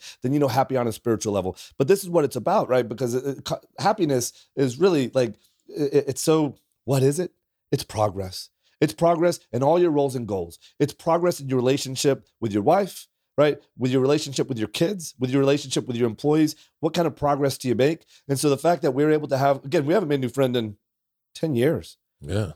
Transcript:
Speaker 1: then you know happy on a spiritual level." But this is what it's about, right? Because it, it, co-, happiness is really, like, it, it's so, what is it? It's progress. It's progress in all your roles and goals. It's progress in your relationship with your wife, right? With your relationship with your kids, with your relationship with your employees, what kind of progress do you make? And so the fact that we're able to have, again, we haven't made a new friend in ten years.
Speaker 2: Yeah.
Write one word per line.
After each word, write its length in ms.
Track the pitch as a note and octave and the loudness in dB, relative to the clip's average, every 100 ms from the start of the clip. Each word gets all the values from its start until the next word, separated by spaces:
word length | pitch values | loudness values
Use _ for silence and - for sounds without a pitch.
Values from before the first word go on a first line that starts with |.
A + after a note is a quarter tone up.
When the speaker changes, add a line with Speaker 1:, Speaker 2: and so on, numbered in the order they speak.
| - - | -16 -8
Speaker 1:
then 120 | B2+ | -2
you 60 | C#3+ | 0
know 80 | C#3+ | 0
happy 300 | A#2 B2+ C3 | 0 0 0
on 100 | A#2+ | -2
a 40 | |
spiritual 420 | G#2+ A#2+ A2 A2 | -2 -2 -2 0
level." 240 | G2+ F#2 F2+ - - | -2 -2 -6 -10 -4
But 80 | C#3 | 2
this 160 | G3 | 2
is 80 | F#3 | 2
what 140 | F3 C#3+ | 0 0
it's 100 | B2 | -2
about, 340 | A2 F#3+ B2+ | -2 0 2
right? 180 | B2+ A#2 | 0 0
Because 280 | A2+ B2 B2 | -4 -4 -4
it, 100 | C#3 | -4
it, 180 | C3 | -8
co-, 160 | - D#3+ _ - | -8 -8 _ -4
happiness 520 | F#3+ G#3+ E3 C3 A#2+ - _ - | -2 0 0 0 -2 -10 _ -2
is 220 | C3+ A#2+ | -2 2
really, 320 | F#3+ D#3+ B2+ C3 | 2 2 0 0
like, 180 | A#2+ G2+ _ _ - | -2 -4 _ _ -14
it, 360 | - C#3+ C#3+ C3+ | -6 0 0 0
it's 120 | B2+ | -2
so, 360 | - D#3+ D3 A2+ _ _ | 2 2 0 -6 _ _
what 180 | - C3+ | -2 2
is 160 | C3+ D3 | 2 0
it? 140 | F3+ _ _ _ - | -6 _ _ _ -6
It's 120 | - | -4
progress. 680 | - - G#2+ F#2+ F#2 F2 - _ _ - | -4 -2 -2 -2 -10 -10 -16 _ _ -2
It's 140 | D3+ | -2
progress 460 | - E3+ E3+ F3 E3+ _ | 2 2 4 2 0 _
in 120 | A#2+ | -2
all 160 | C3+ E3+ | 2 4
your 80 | F3 | 4
roles 260 | D3 C#3 B2+ | 2 0 -2
and 120 | A2+ | -4
goals. 320 | G2+ E2+ - - - | -6 -6 -12 -12 -4
It's 160 | D3 | -4
progress 460 | - - E3 F3 E3+ | -2 0 0 2 -2
in 100 | C#3 | -2
your 80 | C3 | 0
relationship 720 | B2 C#3 C3 C3 C#3+ C3+ _ - | 2 0 -2 -2 0 0 _ -8
with 140 | A2+ | -2
your 80 | G2+ | 0
wife, 460 | G2+ F3+ F#3 - - _ _ - | 2 2 2 -6 -20 _ _ 0
right? 240 | D3 C#3+ _ - | 2 0 _ -6
With 140 | B2 | 0
your 100 | C3 | 2
relationship 460 | D#3+ D3+ D#3 C3+ D3 | 2 2 -2 -4 -4
with 100 | A#2+ | -2
your 100 | G#2+ | -4
kids, 480 | - E3+ G3+ D#3 - | -2 -2 -2 -10 -6
with 100 | B2+ | -2
your 100 | C3 | 2
relationship 480 | C3+ C#3+ C#3+ D3 A2 | 2 2 0 -6 -4
with 80 | A#2 | 0
your 120 | A#2+ | -2
employees, 480 | G#2+ C#3+ D#3 D#3 - _ - | 0 0 2 2 -2 _ -6
what 140 | D#3+ | -4
kind 140 | E3 E3 | 0 -2
of 80 | - | 0
progress 420 | D3 C#3+ C#3+ - | -2 0 0 -2
do 100 | B2+ | -2
you 80 | A2+ | 2
make? 300 | C3 E3 _ _ - | 2 0 _ _ -6
And 120 | C#3 | 0
so 100 | D3+ | 2
the 80 | C#3 | 2
fact 240 | E3 F3 | 2 0
that 100 | D#3+ | 0
we're 200 | B2+ D3+ | 2 2
able 160 | D3+ D3 | 2 0
to 100 | C3 | 0
have, 260 | C#3 C3+ C#3 | 2 0 0
again, 200 | E3+ C#3 | -2 2
we 80 | |
haven't 160 | F#3+ E3+ | 0 2
made 100 | C#3+ | -2
a 20 | |
new 80 | B2+ | -2
friend 260 | C#3+ C3 B2 | 0 0 0
in 220 | A2 G#2 _ _ _ _ _ | -4 -8 _ _ _ _ _
ten 220 | - D#3+ C#3 | -8 -2 2
years. 420 | D#3+ C#3 D#2+ - _ _ | 2 0 -6 -20 _ _
Speaker 2:
Yeah. 320 | C#2+ F#2+ G2+ | -6 -4 -4